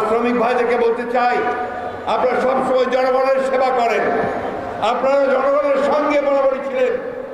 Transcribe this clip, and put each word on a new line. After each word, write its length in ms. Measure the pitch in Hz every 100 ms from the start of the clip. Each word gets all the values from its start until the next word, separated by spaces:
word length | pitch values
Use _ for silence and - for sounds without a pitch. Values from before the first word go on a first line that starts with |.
| 214
শ্রমিক 320 | 233 240 233
ভাইদেরকে 360 | 233 247 240 233
বলতে 260 | 233 247 240
চাই, 240 | 240 247 240 359 370 - - - - -
আপনারা 340 | 220 254 240
সবসময় 440 | 254 262 254 254
জনগণের 560 | 240 254 262 262 262 262 262
সেবা 160 | 254 254
করেন, 340 | 247 226 202 - - - - - - - -
আপনারা 440 | 214 254 269 277 269
জনগণের 680 | 262 277 285 285 269 -
সঙ্গে 260 | 294 294 294
বরাবরই 480 | 277 277 262 262 269
ছিলেন। 240 | 254 247 - - - -